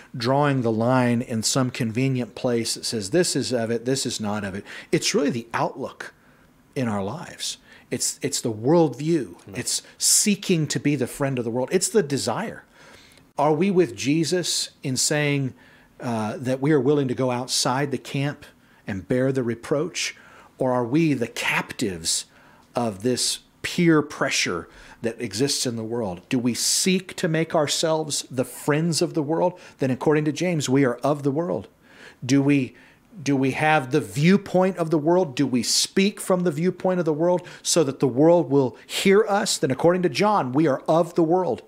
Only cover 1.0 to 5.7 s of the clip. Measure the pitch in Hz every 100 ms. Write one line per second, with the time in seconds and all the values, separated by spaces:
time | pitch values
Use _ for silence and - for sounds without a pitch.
1 | 123 117 127 113 - 143 127 - 117 110
2 | 135 127 117 - 131 120 113 - - 113
3 | 98 165 175 147 110 123 113 117 120 131
4 | 127 - 107 107 101 95 - - - 160
5 | - 202 285 120 - 120 156